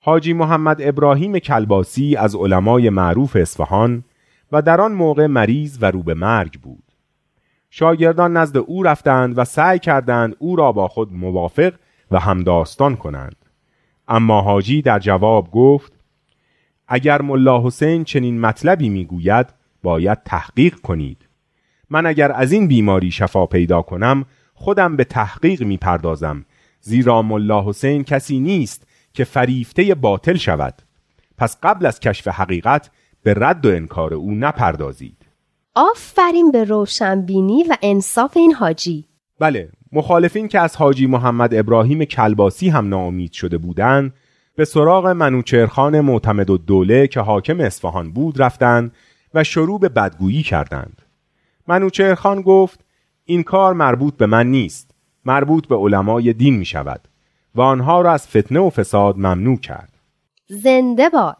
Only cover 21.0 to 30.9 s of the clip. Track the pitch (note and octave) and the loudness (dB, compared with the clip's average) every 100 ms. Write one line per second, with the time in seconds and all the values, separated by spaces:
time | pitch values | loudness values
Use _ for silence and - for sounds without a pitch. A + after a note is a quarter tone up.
21 | C#2 - _ _ _ _ _ _ _ D#3 | -8 -14 _ _ _ _ _ _ _ -2
22 | E3 D3+ C#3+ B2 C3 G3+ F#3+ B2 G#2 F#2 | 0 2 0 2 0 2 4 4 4 2
23 | F2+ - F#2+ G2+ F2 F2+ F2 F2 - F2+ | 0 -4 -2 0 0 0 2 0 -2 -2
24 | A#2 C#3 C3 _ _ _ - G3+ F3+ D3 | 0 0 -4 _ _ _ -4 0 0 0
25 | B2 A#2+ G#2 - D#3+ F3+ A2 F#2+ F2+ F2 | -2 -2 -6 -2 -2 -2 -4 -4 -2 -2
26 | E2 D#2 D#2 D2 - _ _ _ G2+ A#2 | -4 -6 -6 -8 -14 _ _ _ -2 0
27 | B2 A#2 A2 G#2+ G#2 G#2+ G2+ G2+ C3+ D3 | 4 2 2 -2 0 0 -2 -4 -2 -2
28 | C#3 C#3 - C3+ D3 G3 A2+ - _ _ | -2 -6 -4 -4 -2 -2 -4 -8 _ _
29 | _ - B2+ C3+ B2 B2+ A#2+ - G3 E3+ | _ -6 -4 0 0 -2 -4 -2 0 2
30 | B2 G2 - F3+ - D#2 C2+ - _ | 0 0 -2 -2 -2 -2 -4 -10 _